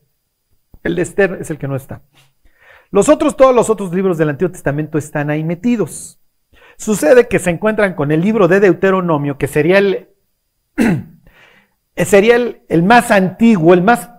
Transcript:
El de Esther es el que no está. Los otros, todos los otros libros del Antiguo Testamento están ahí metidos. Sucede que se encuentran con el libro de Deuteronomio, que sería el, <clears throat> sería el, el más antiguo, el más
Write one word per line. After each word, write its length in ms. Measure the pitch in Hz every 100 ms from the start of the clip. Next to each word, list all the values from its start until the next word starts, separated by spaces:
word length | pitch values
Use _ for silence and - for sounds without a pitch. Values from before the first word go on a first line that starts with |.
| _ _ _ _ _ _ _ -
El 120 | 170
de 60 | 175
Esther 380 | 165 - 190 185
es 100 | -
el 60 | 151
que 100 | 139
no 100 | 135
está. 260 | - 147 _ _ _ _ _ _ _ - _
Los 180 | 190 202
otros, 300 | 302 311 -
todos 160 | 262
los 160 | 247 208
otros 200 | 208 196
libros 240 | 180 190 160
del 100 | 156
Antiguo 240 | 139 180
Testamento 460 | - - 143 156 156
están 320 | 151 151 147
ahí 120 | 151
metidos. 800 | 160 175 240 240 - - - _ _ _ _ _ _ -
Sucede 500 | - 208 302 247 240
que 120 | 185
se 100 | 180
encuentran 460 | 165 214 214 202
con 180 | 156 143
el 80 | 156
libro 280 | 190 220 165
de 120 | 196
Deuteronomio, 800 | 202 170 190 190 175 151 143 139
que 100 | 139
sería 300 | 151 151 196
el, 320 | 202 185 - _ _ _ _ _ _ -
<clears throat> 1200 | 226 151 - - _ _ _ _ _ _ _ -
sería 400 | 175 202 214 240
el, 280 | 233 - -
el 140 | 160
más 280 | 180 240 233
antiguo, 600 | 208 185 - 233 208 160
el 100 | 180
más 280 | 185 240 -